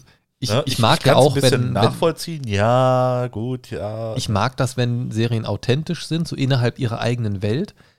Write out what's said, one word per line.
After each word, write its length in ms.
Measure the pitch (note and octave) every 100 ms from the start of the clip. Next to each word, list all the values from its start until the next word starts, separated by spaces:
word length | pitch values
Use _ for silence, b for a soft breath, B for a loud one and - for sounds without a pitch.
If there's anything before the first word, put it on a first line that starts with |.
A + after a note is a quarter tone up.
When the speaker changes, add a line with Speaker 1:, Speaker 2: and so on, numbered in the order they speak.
| _ b b -
Speaker 1:
ich, 120 | B2
Speaker 2:
Ne? 120 | A#2 C#3+
Speaker 1:
ich 80 |
Speaker 2:
Ich, 40 | -
Speaker 1:
mag 220 | A2+ D#3
Speaker 2:
ich 60 | C3+
Speaker 1:
ja 80 |
Speaker 2:
kann's 120 | A#2+ C#3+
Speaker 1:
auch, 80 |
Speaker 2:
ein 60 | C3+
bisschen 120 | E3
Speaker 1:
wenn, 220 | A#2+ B2
wenn 80 | B2
Speaker 2:
nachvollziehen. 600 | A#2 E3+ E3+ D#3 - D#3+ B2
Ja, 800 | G2+ A2 B2+ B2+ B2+ B2+ B2 B2
gut, 420 | G#2 A#2+ B2+ -
ja. 440 | A2 G#2 A2 A2+
Speaker 1:
Ich 140 | A2 -
mag 280 | G2+ A#2+ -
das, 180 | B2+ -
wenn 340 | B2 A#2+ B2
Serien 340 | A2 A#2 A2+ A2
authentisch 600 | G2+ - C#3 D#3 E3 -
sind, 220 | D#3+ E3+
so 80 | -
innerhalb 420 | C3+ C3+ B2 -
ihrer 220 | A#2+ A2+
eigenen 420 | A#2 B2 G#2+ G2+
Welt. 320 | G#2 B2+ G3+ - b